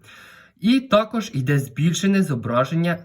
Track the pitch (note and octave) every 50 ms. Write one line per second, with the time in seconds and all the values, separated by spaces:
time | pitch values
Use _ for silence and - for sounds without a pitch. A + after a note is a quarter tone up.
0 | _ - - - - - - - - _ _ _ F3 G#3+ B3 C4+ C4 - G3+ G#3
1 | A3 G#3+ - A#3 G#3+ - - C3+ B2+ C3 C#3+ C#3 B2 - - - D3+ E3+ E3+ -
2 | - G3 G3 G3 F#3+ - C#3 A#2 - A#2+ A#2 A#2+ C3+ - E3 E3 E3+ F3 E3+ E3+